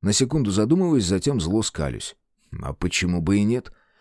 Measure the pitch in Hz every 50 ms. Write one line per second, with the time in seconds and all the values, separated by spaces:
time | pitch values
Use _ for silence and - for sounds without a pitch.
0 | - 98 104 - 135 120 151 156 127 101 92 104 107 120 165 185 185 170 156 127
1 | 95 85 98 92 - 147 139 110 78 85 101 110 104 - - - 76 67 58 52
2 | - - - _ _ _ _ _ _ - - - - 67 65 - - 90 - -
3 | 95 87 90 87 80 87 98 104 104 107 120 127 - - - _ _ _ _ _